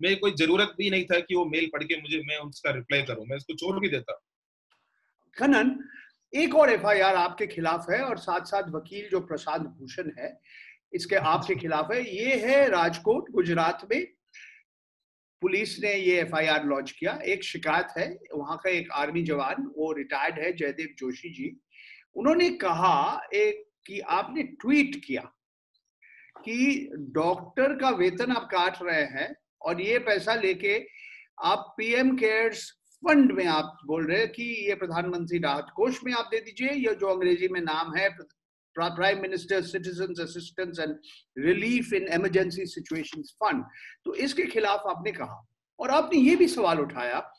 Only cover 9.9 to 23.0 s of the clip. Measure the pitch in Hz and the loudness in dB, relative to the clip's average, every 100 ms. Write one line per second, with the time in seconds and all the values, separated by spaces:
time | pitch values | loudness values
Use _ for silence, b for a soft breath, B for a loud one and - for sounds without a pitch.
9.9 | - 160 - - - B B B B _ | -8 -8 -8 -10 -12 B B B B _
10.9 | 180 170 196 156 165 - 185 165 156 156 | -8 0 2 4 2 2 -2 0 -2 0
11.9 | 247 240 190 247 254 226 277 269 180 170 | -2 -4 -4 0 0 4 4 6 4 2
12.9 | 170 214 247 - - 170 165 165 170 196 | 0 0 0 0 0 2 4 2 0 -2
13.9 | 254 - _ _ B B B B _ _ | -2 -4 _ _ B B B B _ _
14.9 | _ _ _ _ - 185 190 208 175 208 | _ _ _ _ -4 -2 0 -2 -4 -2
15.9 | 202 180 180 165 160 156 156 147 139 131 | 0 2 2 2 0 2 2 0 -2 -4
16.9 | - 175 - 180 190 - 185 156 160 185 | -6 -4 -4 -2 -4 -4 -6 0 0 0
17.9 | 165 269 359 - 147 143 160 190 175 170 | -4 -6 -6 -10 -10 -8 -4 -2 -2 -2
18.9 | 143 147 170 160 147 135 214 277 151 156 | -4 -2 -2 -2 -2 -2 -4 -8 -4 -4
19.9 | 151 139 139 156 165 170 165 143 139 160 | -4 -4 -2 -2 -2 -4 -2 -4 -4 -10
20.9 | - 131 127 175 131 135 - _ B B | -8 -8 -8 -12 -10 -10 -10 _ B B
21.9 | B B - 247 330 349 - 185 165 180 | B B -2 2 4 4 2 0 2 4
22.9 | 147 | 4